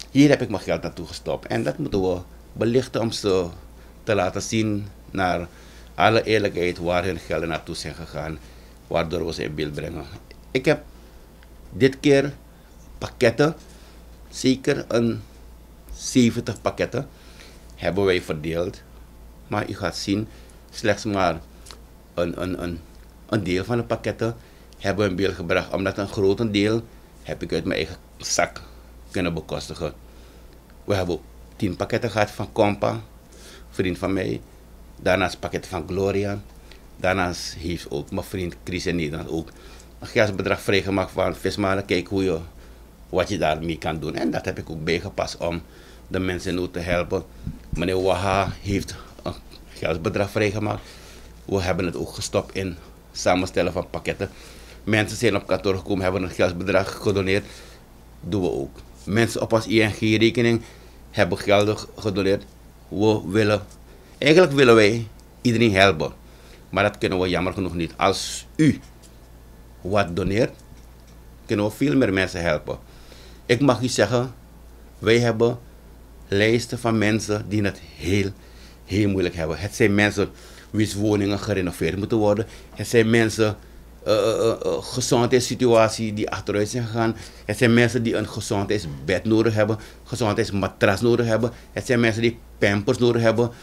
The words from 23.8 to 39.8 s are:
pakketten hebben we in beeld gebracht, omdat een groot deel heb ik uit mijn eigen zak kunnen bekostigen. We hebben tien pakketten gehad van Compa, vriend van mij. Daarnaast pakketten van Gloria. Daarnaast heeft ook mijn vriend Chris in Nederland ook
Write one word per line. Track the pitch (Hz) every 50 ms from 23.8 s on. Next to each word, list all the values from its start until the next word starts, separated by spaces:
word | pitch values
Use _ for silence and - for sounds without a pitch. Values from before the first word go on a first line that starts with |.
| 117
pakketten | 117 117 110 - 113 104 - 113 113 120 120 - - - - - - - -
hebben | - 98 104 92 107
we | 101
in | 90
beeld | 87 98 92 87
gebracht, | 85 90 85 92 90 87 - -
omdat | 87 95 95 98 -
een | 98 98
groot | - 113 98 95 101 98 117 110 101
deel | 101 101 107 110 117 113 - - - - - - - -
heb | - 78 - 90
ik | 82 -
uit | 82 82
mijn | 92 - -
eigen | 82 82 87 - - - - -
zak | - - - - 87 - - - - - - - - - - - - -
kunnen | - 101 90 85 82
bekostigen. | 80 - - 78 76 - - 78 - 85 76 73 - - - - - - - - - - - - - - - - - -
We | - 104
hebben | 95 92 90 87 78 - - - - - - -
tien | - - 95 87
pakketten | - 101 - - 110 - 117
gehad | 98 110 104 -
van | - - 101 -
Compa, | - - 107 104 101 - - 110 113 113 110 - - - - - - - - - - - - -
vriend | - - 98 92 87 85
van | - 90 95
mij. | 95 92 107 58 - - - - - - - - - - - - -
Daarnaast | - 95 90 95 95 87 - -
pakketten | - 87 - 85 - -
van | - 87 78 92
Gloria. | 90 92 98 98 98 98 101 101 101 101 101 - - - - - - - - - - -
Daarnaast | - 92 92 98 90 87 85 - - - -
heeft | 87 80 87 87 82 - -
ook | - 71 73 -
mijn | - 95 92
vriend | - - 95 90 85 - - -
Chris | - 90 90 -
in | 90 85
Nederland | 87 80 73 76 80 80 -
ook | 69 82 82 - - - - - - -